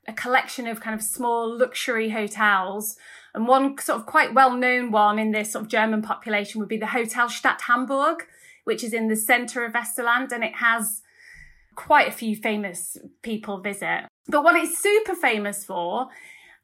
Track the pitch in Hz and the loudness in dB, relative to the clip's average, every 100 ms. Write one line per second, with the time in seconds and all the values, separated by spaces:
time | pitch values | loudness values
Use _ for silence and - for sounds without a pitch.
0 | - 220 247 254 - - 233 220 220 214 | -12 -8 0 2 0 -6 -6 -8 -6 -6
1 | - - 240 233 226 233 247 - - 226 | -6 -2 0 0 0 0 0 0 -4 -2
2 | 220 220 208 - 214 196 185 202 208 - | -2 -2 -4 0 2 2 0 -6 -8 -10
3 | - - - - 233 269 277 277 - 277 | -18 -20 -10 -2 4 4 4 -2 -4 -4
4 | - 311 - 240 262 247 254 247 247 214 | 0 2 4 6 6 6 2 2 2 4
5 | 208 214 220 214 208 214 220 226 220 214 | 4 4 0 0 -2 -6 -2 0 2 0
6 | 214 - 214 208 202 220 202 220 208 254 | -2 -6 -2 -4 -2 -6 -4 -4 -2 -2
7 | 226 247 233 - 269 - - 247 254 269 | -2 0 -2 0 0 0 0 0 0 0
8 | 302 330 - - - - - - 233 226 | 0 0 -6 -20 -20 -10 -6 -6 -4 -2
9 | 220 220 - 247 240 254 233 240 226 - | 0 0 2 2 0 -6 -4 -4 -6 -4
10 | 240 247 262 240 226 - 233 226 214 - | 0 0 0 -4 -6 0 0 0 -2 -8
11 | - _ - - - - _ - - 294 | -14 _ -20 -20 -20 -20 _ -6 4 6
12 | 185 - 226 214 226 214 202 175 - - | 4 0 -4 -2 -2 -4 -4 -8 -12 -14
13 | - _ 233 220 214 190 202 196 165 170 | -18 _ -8 -6 -6 -8 -6 -6 -4 -4
14 | - _ - 294 311 330 320 - 403 415 | -8 _ -2 4 6 4 2 0 4 4
15 | 427 359 262 214 202 202 - 185 175 220 | 2 0 0 0 -2 -8 -8 -6 -4 -4
16 | 254 - - - - _ | -6 -10 -20 -20 -20 _